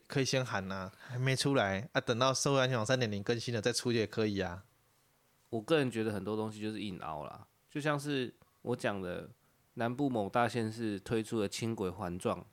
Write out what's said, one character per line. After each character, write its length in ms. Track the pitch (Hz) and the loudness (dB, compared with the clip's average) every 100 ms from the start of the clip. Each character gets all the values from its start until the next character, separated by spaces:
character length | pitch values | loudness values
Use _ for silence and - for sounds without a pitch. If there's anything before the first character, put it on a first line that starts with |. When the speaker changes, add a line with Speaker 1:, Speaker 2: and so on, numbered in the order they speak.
| - | -4
Speaker 1:
可 160 | 143 | 0
以 40 | 131 | 2
先 200 | 131 127 | 0 0
喊 260 | 117 95 | -2 -2
啊， 200 | 95 92 - - | -4 -6 -10 -10
还 100 | 123 | -2
没 180 | 131 131 | 2 2
出 200 | 143 135 | 4 4
来 340 | 101 95 127 | 4 2 0
啊， 60 | 139 | -2
等 200 | - 117 | 0 4
到 120 | 131 | 4
社 220 | 131 151 | 4 4
会 60 | 139 | 4
安 100 | 127 | 4
全 80 | 131 | 2
网 80 | 107 | 2
三 140 | 131 | 2
点 120 | 117 | 2
零 120 | 101 | 0
更 160 | 101 117 | 0 -2
新 120 | 120 | 0
了 80 | 117 | 0
再 140 | 113 | 0
出 180 | 117 127 | 0 2
也 140 | 117 104 | 2 2
可 220 | - 107 | 0 0
以 120 | 98 | 0
啊。 240 | 90 87 - _ _ _ _ _ _ _ _ | -2 -6 -12 _ _ _ _ _ _ _ _
Speaker 2:
我 100 | 117 | -6
个 200 | 107 165 | 2 2
人 100 | 131 | 4
觉 140 | 113 | 0
得 80 | 110 | 0
很 120 | 104 | -2
多 120 | 95 107 | -2 -2
东 160 | 110 | -4
西 100 | 107 | -4
就 100 | 107 | -6
是 80 | 110 | -4
硬 200 | 104 92 | -6 -6
凹 240 | - 78 | -8 -8
啦， 240 | 71 - 110 _ _ | -8 -12 -18 _ _
就 100 | 151 | -6
像 180 | 143 147 | -2 -2
是 320 | 147 143 120 - _ _ | -2 -2 -4 -8 _ _
我 140 | - 120 | -4 -2
讲 260 | 127 101 | -2 -2
的， 260 | 92 87 87 - _ _ _ - | -4 -6 -8 -16 _ _ _ -4
南 180 | 120 | -2
部 140 | 123 143 | 0 2
某 220 | 120 98 | 2 2
大 180 | 120 120 | 2 2
县 240 | 123 110 | 2 -2
市 280 | 113 113 98 | -2 -2 -2
推 240 | - 113 | 0 -2
出 160 | 110 113 | 0 0
的 80 | 101 | 0
轻 280 | - 113 113 | 0 -2 0
轨 140 | 95 | -2
环 300 | 87 95 87 | -2 -6 -2
状。 260 | 117 90 - | -2 -2 -4